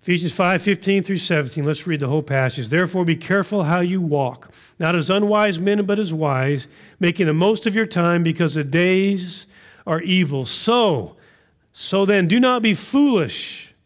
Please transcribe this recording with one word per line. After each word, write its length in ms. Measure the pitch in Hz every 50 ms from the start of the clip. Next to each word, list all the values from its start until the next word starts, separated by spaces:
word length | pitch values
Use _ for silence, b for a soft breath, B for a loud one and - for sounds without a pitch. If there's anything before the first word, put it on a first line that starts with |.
Ephesians 320 | _ - 175 175 165 170 -
five 300 | - 190 175 190 175 180
fifteen 400 | 208 196 170 - 190 196 196 185
through 140 | - 196 170
seventeen, 460 | - - 180 156 143 127 - 160 143
let's 220 | 147 156 151 -
read 140 | 175 165 147
the 80 | 139 127
whole 160 | 139 156 147
passage. 460 | - 139 135 131 127 - - 123 107
"Therefore 360 | 131 165 180 170 180 185 180
be 100 | 165 165
careful 500 | 160 - - 185 202 190 - 208 208 180
how 160 | 147 170 180
you 200 | 175 180 185 190
walk, 500 | 175 160 147 143 139 123 131 - - - B B B B B B
not 160 | 165 160 175
as 160 | 175 151 127
unwise 480 | 185 202 208 208 214 208 208 208 190 160
men, 260 | 180 196 202 208 202
but 140 | 185 202 208
as 120 | 214 180
wise, 540 | 160 156 156 147 139 131 131 135 147 139 127 - B B B B B B
making 280 | 185 175 170 - 185 160
the 60 | 151
most 340 | 156 180 202 220 202 - 226
of 80 | 196
your 100 | 220 220
time 380 | 220 - 180 170 170 170 175 170
because 320 | 165 160 165 175 165 135
the 80 | 156 147
days 840 | 139 135 165 175 180 185 190 196 196 202 190 180 180 190 196 - B B B B B B B B
are 160 | - 165 160
evil. 420 | 175 190 185 185 180 143 143 135 131
So, 760 | 113 - - - 214 233 247 233 208 165 127 95 82 - b b b b b b b b b b b
so 320 | b - - - - 196 196
then, 220 | 190 208 196 180 165
do 120 | 196 240
not 240 | 247 254 254 247 220
be 100 | 220 202
foolish 1000 | - - - - 277 294 285 247 196 156 110 - - - - - - - - _ _ _